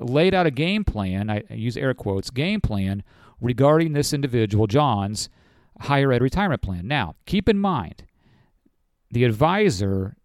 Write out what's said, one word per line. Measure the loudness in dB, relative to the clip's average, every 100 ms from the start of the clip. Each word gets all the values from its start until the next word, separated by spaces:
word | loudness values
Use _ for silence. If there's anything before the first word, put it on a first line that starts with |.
laid | -2 2 4
out | 4 0
a |
game | 0 -2 -2
plan, | -2 -2 -2 -2 -2
I, | -4 -6
I |
use | -6 -6 -4
air | -4
quotes, | -4 -4 -4 -4
game | -4 -4 -2
plan | -2 -2 -2 -4 -8 _ -20 -6
regarding | -4 2 4 4 4
this | 0 -2
individual, | -2 0 0 2 2 2
John's | 4 2 2 -2 -6 -10 _ _ _ _ -14
higher | -2 2 2
ed | 2
retirement | 2 0 0 -2
plan. | -4 -6 -4
Now, | -4 -4 -8
keep | -4 0 2
in | 2
mind, | 2 0 -4 -12 -20 _ _ _ _ _ _ _ _ _ _
the | 0
advisor | 0 2 2 4 2 2 0 -2 -4 -10